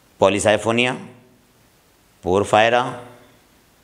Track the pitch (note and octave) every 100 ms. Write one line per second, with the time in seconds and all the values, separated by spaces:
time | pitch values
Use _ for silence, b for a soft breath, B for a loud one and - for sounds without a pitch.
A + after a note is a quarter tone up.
0 | _ _ G2 G2+ G#2 G#2+ A2 A2+ B2 C3
1 | - - _ _ _ _ _ _ _ _
2 | _ _ F2+ F#2+ G2+ G#2+ A#2 B2 B2+ -
3 | - - - _ _ _ _ _